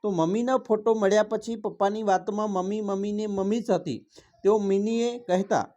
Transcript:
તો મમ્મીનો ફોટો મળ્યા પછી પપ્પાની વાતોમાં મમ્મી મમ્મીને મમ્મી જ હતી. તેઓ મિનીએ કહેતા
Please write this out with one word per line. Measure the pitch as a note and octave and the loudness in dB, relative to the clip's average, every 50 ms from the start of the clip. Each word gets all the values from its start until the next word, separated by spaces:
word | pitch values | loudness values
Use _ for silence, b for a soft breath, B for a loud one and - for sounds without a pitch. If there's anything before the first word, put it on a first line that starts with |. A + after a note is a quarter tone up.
| - | -2
તો | G#3+ | -2
મમ્મીનો | F#3+ F3 D#3+ E3 F#3+ A3+ A#3+ B3 C4 | 0 2 2 2 2 0 0 0 0
ફોટો | B3+ C4 - G#3+ A3 G#3+ A3+ A3 | -2 0 0 -2 0 2 0 2
મળ્યા | A3 G#3 G3 G3+ G#3+ G#3+ | 2 4 4 4 4 2
પછી | G#3+ A3 G#3+ A3 A#3 A3+ | 2 -2 -6 -4 -6 -8
પપ્પાની | G#3 G#3+ G#3 E3 - G3+ G3 G#3 A3 A3 | -6 -6 -8 -2 0 0 0 0 0 0
વાતોમાં | G3+ F#3+ F#3 F3+ A3 G3+ G#3 G#3+ G#3+ | 0 0 0 0 -2 -4 -2 -2 -2
મમ્મી | G3 F#3 F3+ F#3+ G#3 G#3+ | -2 -2 -2 -2 -4 -4
મમ્મીને | G#3+ G3 G3 G3 G3+ G#3 G#3 G#3 G#3+ | -4 -4 -4 -2 -2 -4 -4 -4 -4
મમ્મી | G#3+ G3+ F#3+ F#3+ G3 G#3+ A#3+ | -4 -2 -2 0 0 -2 -2
જ | G3+ - | 0 0
હતી. | F#3+ E3 - D#3 B2 G2+ - b b b b b b b - | -2 0 0 -4 -8 -8 -10 b b b b b b b 2
તેઓ | G3 G#3+ A3 | 2 2 4
મિનીએ | G3+ G3 G3 G3 G#3 A3 A3+ A#3 A#3 A#3+ A#3+ A#3+ | 2 2 2 2 2 0 0 0 0 -2 -4 -6
કહેતા | A#3+ - F3 F#3 F#3+ G3 G#3 C#3 G2 - _ | -2 0 0 0 2 2 0 0 0 -2 _